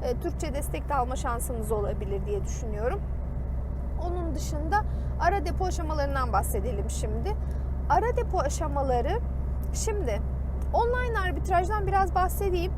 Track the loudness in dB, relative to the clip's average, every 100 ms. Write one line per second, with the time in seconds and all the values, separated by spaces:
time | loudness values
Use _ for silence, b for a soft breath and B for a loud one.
0 | -2 -2 -2 -2 -4 -2 -2 -2 0 0
1 | 0 0 -2 -2 -2 -2 0 0 0 -2
2 | -2 -2 0 -2 -2 -2 -2 0 0 0
3 | -2 -2 -2 -4 -2 -2 -2 -4 -2 -2
4 | -2 -2 -2 -2 -2 -2 2 2 0 B
5 | B B 2 2 0 0 0 0 -2 0
6 | 0 0 2 2 2 0 -2 -2 -2 -2
7 | -2 0 0 -2 B B B B 2 4
8 | 4 2 2 2 0 0 0 0 2 2
9 | 2 0 0 -2 -2 -2 -2 0 0 0
10 | 0 0 0 -2 -2 -2 0 2 4 2
11 | 0 0 0 0 2 2 2 0 2 2
12 | 2 2 2 2 0 2 0